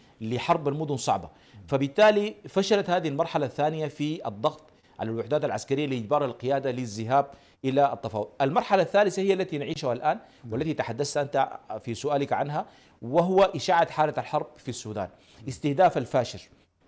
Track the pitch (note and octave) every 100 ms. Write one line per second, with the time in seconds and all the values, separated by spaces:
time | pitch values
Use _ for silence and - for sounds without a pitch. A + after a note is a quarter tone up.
0 | _ - A2+ B2 - E3 C#3+ D3 D3+ C3+
1 | - G2 D#2+ - - - - C3+ C#3 E3+
2 | G#3+ G#3 G#3 - - F#3+ F#3+ G3+ F#3 F3+
3 | D#3+ C#3 E3 D#3+ B2+ - D3+ D#3+ D3+ -
4 | D3+ D#3 A#2 G#2 D3+ D3+ - _ _ -
5 | A2 A2+ G#2+ D3 C3+ G#2+ - C3+ D3 B2+
6 | G#2+ D3 C3+ A2+ B2 C#3 C3 B2 A#2+ G#2
7 | A2+ C#3 C#3 - _ - C3 C3+ C#3 -
8 | A2 G#2+ G#2 - C3+ F#3+ - G3 E3 G3
9 | G#3 G3 G3 F#3+ F#3 D3+ C#3+ D#3+ C3+ A#2+
10 | D3+ G#3 - - A#2+ A#2 D#3 D3 A2+ A#2
11 | C#3+ D3 C#3 C#3 C3+ - - A2 A#2+ A2
12 | D3 C#3 C#3 A2+ C#3+ D3+ A3 - _ -
13 | A#2 D#3+ F3 F#3+ F#3 D3+ - E3+ D#3+ -
14 | D3+ C#3+ - D3+ - - - A#2 G#2+ G#2
15 | F#2 - _ - A2 B2 D3 C#3 F3+ D3+
16 | A#2+ C3 A#2 G2 - _ _ _